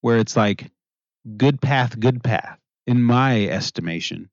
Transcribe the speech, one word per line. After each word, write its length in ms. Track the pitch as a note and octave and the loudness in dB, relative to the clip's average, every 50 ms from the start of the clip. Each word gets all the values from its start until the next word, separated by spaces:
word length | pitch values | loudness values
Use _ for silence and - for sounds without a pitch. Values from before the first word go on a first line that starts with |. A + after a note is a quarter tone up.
where 180 | - A#2+ A#2 A#2 | 2 2 2 2
it's 180 | A2 - - | 2 2 0
like, 340 | A#2 G#2+ G#2 G2+ - - - _ _ _ _ _ _ _ _ _ _ _ A2+ G#2+ | 0 2 0 0 -4 -8 -20 _ _ _ _ _ _ _ _ _ _ _ -18 -4
good 240 | G#2 B2+ C#3 D3 C3+ | 2 2 2 2 2
path, 380 | - C#3 C#3+ C3+ B2+ A#2+ - A2+ | 0 0 2 2 0 0 -2 0
good 240 | G#2+ B2+ C3 B2 - | 0 0 0 2 -2
path, 360 | B2 A2 - - - - _ _ _ _ _ _ | -2 -2 -2 -4 -6 -16 _ _ _ _ _ _
in 160 | - B2 B2 A#2+ | 0 2 2 4
my 440 | A#2+ A#2+ B2 C3 C3+ B2+ A2 G2+ | 4 4 4 2 2 2 2 0
estimation 840 | F2 C#2 G2 - - - - E2+ E2+ E2 E2+ D#2+ - E2+ E2 F2 F#2+ | 0 -2 -4 -6 -6 -8 -6 -6 -6 -6 -6 -6 -8 -10 -10 -14 -18